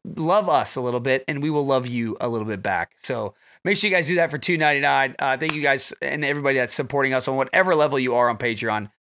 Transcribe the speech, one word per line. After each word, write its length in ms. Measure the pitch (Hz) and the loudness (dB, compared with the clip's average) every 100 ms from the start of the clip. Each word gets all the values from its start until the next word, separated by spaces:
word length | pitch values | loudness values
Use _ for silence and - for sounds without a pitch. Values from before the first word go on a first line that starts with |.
| - - | -10 -4
love 320 | 160 202 185 | 2 2 4
us 260 | 143 - | 0 0
a 60 | - | -4
little 200 | 123 123 | -2 -2
bit, 240 | 131 131 131 | 0 -2 -2
and 140 | 143 | -4
we 80 | 147 | -2
will 160 | 147 139 | 0 2
love 200 | 131 123 | 0 0
you 300 | 120 113 - | -2 -4 -2
a 120 | 120 | -4
little 160 | 117 107 | -2 -4
bit 160 | 101 | -4
back. 300 | 98 90 85 _ | -2 -2 -4 _
So 320 | - 120 104 - _ _ | -8 -6 -6 -10 _ _
make 140 | 175 202 | -2 0
sure 140 | 208 | 2
you 40 | |
guys 120 | 185 151 | 2 2
do 80 | |
that 160 | 175 165 | 0 0
for 80 | 147 | -2
two 180 | - 170 | -2 2
ninety-nine. 600 | 151 143 143 139 135 - | 2 4 2 2 2 0
Uh, 180 | 139 131 | -2 0
thank 160 | 160 | -2
you 80 | 151 | 0
guys 320 | 143 135 - - | 2 0 -2 -6
and 240 | 135 147 | -6 -4
everybody 320 | 143 147 139 135 | -2 0 2 2
that's 160 | 123 | 0
supporting 400 | - 131 143 135 | -4 -2 0 2
us 160 | 131 123 | 0 0
on 80 | 135 | -2
whatever 380 | 131 185 185 | 2 2 4
level 240 | 160 147 135 | 4 2 2
you 160 | 127 | 2
are 160 | 120 120 | 2 2
on 80 | 113 | 2
Patreon. 520 | 123 107 113 107 104 _ | -2 -2 -2 -2 -4 _